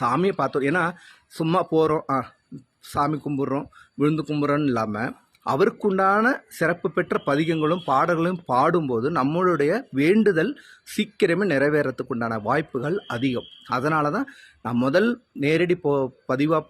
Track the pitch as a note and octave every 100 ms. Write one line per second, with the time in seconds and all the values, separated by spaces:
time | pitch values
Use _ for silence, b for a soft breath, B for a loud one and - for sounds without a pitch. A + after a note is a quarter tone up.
0 | B2 C3 F#3+ F#3 C3+ D3 C3+ F3+ E3+ F3
1 | B B _ - D#3+ F3+ E3+ D#3+ D#3 D#3
2 | - C3+ A2+ _ _ C#3+ - _ - D3
3 | C#3+ D3+ D3 C#3 C3+ C3+ - B B -
4 | D3 D#3 D3 D3+ C#3+ C#3+ D3 A#2 A2 G#2
5 | B2 - _ _ - C3+ G#3+ - G#3+ F#3+
6 | F#3+ G3+ A#3 C#4+ - - E3 F3 F3 F3+
7 | F3 D#3+ C#3+ C#3+ D#3+ D#3+ D3+ F3+ D#3 C3+
8 | E3 E3 E3+ F#3 - B2+ D3+ F3 D3 A#2
9 | C3+ E3 C3 E3+ F#3 E3 C#3+ G#3+ - C3
10 | D3+ G#3+ G#3 D#3+ G3 D4 B B - -
11 | G#3+ - F3+ E3+ G3+ C#3 C#3+ D3+ C3+ B2+
12 | B2 A#2+ A#2 A2+ G#2 C#3+ D#3+ C3 C#3 G3+
13 | - A#2+ C3+ A#2 - - - A#2+ C#3+ D#3+
14 | D3 F#3+ B B B B A2+ A#2+ B2+ E3
15 | A3+ A#3+ _ - C#3+ D#3+ F3 F3 D3 C#3+
16 | C3 - - C3 D3+ D#3+